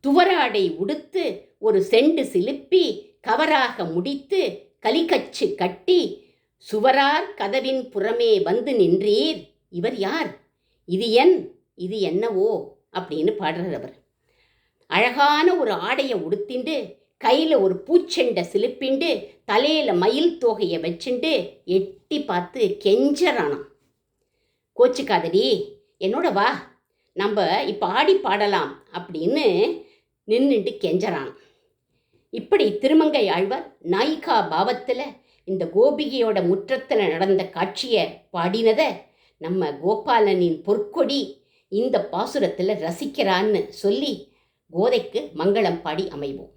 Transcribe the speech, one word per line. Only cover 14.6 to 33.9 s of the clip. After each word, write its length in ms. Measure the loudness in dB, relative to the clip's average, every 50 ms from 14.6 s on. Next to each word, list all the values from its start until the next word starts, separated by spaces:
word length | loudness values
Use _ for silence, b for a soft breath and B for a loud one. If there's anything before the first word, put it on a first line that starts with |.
| _ _ _ _ _
அழகான 680 | _ 0 0 0 0 2 2 4 4 4 4 4 4 4
ஒரு 180 | 2 0 -2
ஆடைய 420 | -2 -4 -2 -4 -2 -2 -2 -2 -2
உடுத்திண்டு, 840 | -4 -2 -4 -4 -4 -4 -6 -6 -6 -4 -4 -4 -4 -6 -8 -14 _ _ _ _ _ 2
கையில 360 | 2 4 4 4 4 4 4
ஒரு 240 | 4 2 0 -2 -2
பூச்செண்டை 580 | 2 2 2 2 2 0 0 0 0 0 -2 -4 -2
சிலுப்பிண்டு, 760 | -2 -2 -2 -2 -4 -4 -2 -2 0 0 0 -2 -2 -4 B B B B _
தலையில 480 | 0 0 2 2 2 2 2 0 0
மயில் 460 | 0 2 2 2 2 2 2 0 0 2
தோகைய 420 | 0 0 0 0 -2 -2 -2 -4
வச்சுண்டு, 840 | -4 -4 -6 -6 -4 -4 -4 -2 0 0 0 0 -2 -6 -12 _ _
எட்டி 580 | -2 0 0 0 -2 -10 -20 _ _ -6 -6
பார்த்து 560 | -4 -2 -4 -4 -4 -6 -2 -2 -2 -2 -2 -2 2
கெஞ்சறானாம். 800 | 2 4 4 4 2 2 2 0 0 0 0 -2 -2 -4 -6 -10 -16 _ _ _ _ _ _ _ _ _ _ _ _ _ _ _ _ _ _ _ _ _
"கோச்சுக்காதடி, 880 | 2 2 4 4 -2 -4 0 0 0 0 2 2 2 2 2 0 0 -2 -8 -12 _ _ _ _ _
என்னோட 320 | -4 -4 -2 0 -2 0
வா, 440 | 0 2 0 0 0 -4 -10 -18 _ _ _ _ _ _ _ _
நம்ம 500 | _ -2 -2 0 2 0 0 2 0 0
இப்ப 240 | -2 -4 -4 -4 -4
ஆடி 280 | -2 0 2 4 4 2
பாடலாம்" 760 | 2 2 -2 0 0 0 0 0 -2 -2 -4 -8 -16 _ _
அப்படின்னு 920 | -16 -16 -14 -12 -10 -4 -2 0 0 2 2 2 2 2 0 0 -2 -8 B B B B B B _ _ _
நின்னுண்டு 520 | -2 2 2 4 2 2 2 0 -4 -6 -4
கெஞ்சறான். 540 | -4 -2 -2 -2 -2 -2 -4 -6 -6 -10 -14 b b b b b b b _ _ _ _ _ _ _ _ _ _ _ _
இப்படி 480 | -12 -12 -2 0 2 2 2 2 0 0
திருமங்கை 500 | 0 4 4 6 4 4 2 2 0 2
ஆழ்வார் 480 | 0 0 0 -2 -4 -6 -8 -12 _ _ -4 -2